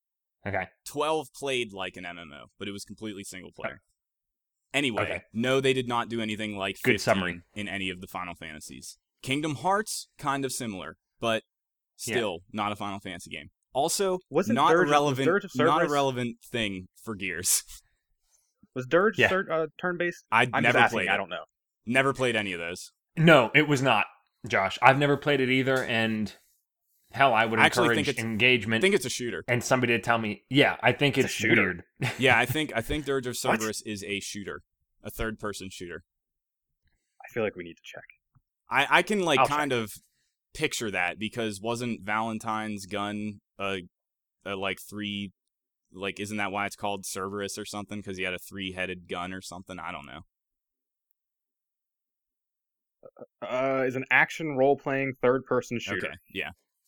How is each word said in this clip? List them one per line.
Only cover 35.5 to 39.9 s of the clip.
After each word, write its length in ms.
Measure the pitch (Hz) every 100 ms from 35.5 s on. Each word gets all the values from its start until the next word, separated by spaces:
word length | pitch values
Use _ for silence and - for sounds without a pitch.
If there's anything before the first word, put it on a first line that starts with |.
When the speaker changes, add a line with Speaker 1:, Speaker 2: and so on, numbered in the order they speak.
| 98 95
Speaker 2:
shooter. 340 | - 87 78 _ _ _ _ _ _ _ _ _ _ _ _
Speaker 3:
I 80 | -
feel 100 | 120
like 120 | 104 90
we 80 |
need 120 | 85 -
to 60 |
check. 200 | - - - _ _ _ _ _ -
Speaker 2:
I, 180 | 123 135
I 120 | 160
can, 180 | 175 208
like, 180 | 170 135
Speaker 3:
I'll 80 | 131
Speaker 2:
kind 240 | 147 143
Speaker 3:
check. 80 | 120
Speaker 2:
of 140 | 107